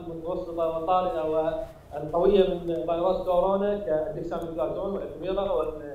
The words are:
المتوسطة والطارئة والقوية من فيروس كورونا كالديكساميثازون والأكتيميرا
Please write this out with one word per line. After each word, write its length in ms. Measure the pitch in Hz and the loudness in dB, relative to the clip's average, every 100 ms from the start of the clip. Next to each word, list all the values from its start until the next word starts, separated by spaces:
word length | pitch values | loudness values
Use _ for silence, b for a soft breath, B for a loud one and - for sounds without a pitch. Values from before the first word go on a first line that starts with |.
المتوسطة 680 | 170 165 160 180 170 170 165 | -8 -8 -6 -6 -4 -2 -2
والطارئة 640 | 165 165 185 175 170 156 | 0 2 2 2 0 0
والقوية 1200 | 156 160 160 - - - 151 151 170 196 202 185 | 2 0 -2 -6 -12 -12 -8 -2 2 6 6 6
من 320 | 175 170 160 160 | 2 -2 -2 0
فيروس 300 | 170 180 185 | 0 2 2
كورونا 640 | 185 180 190 196 202 202 | 2 4 4 2 0 -2
كالديكساميثازون 1120 | 165 156 156 151 170 170 165 160 151 151 196 | 0 -2 -2 -4 -6 -6 -4 -4 -2 -2 -4
والأكتيميرا 580 | 190 - - 175 196 196 170 151 151 147 | -4 -6 -6 -4 -2 0 0 -2 -4 -10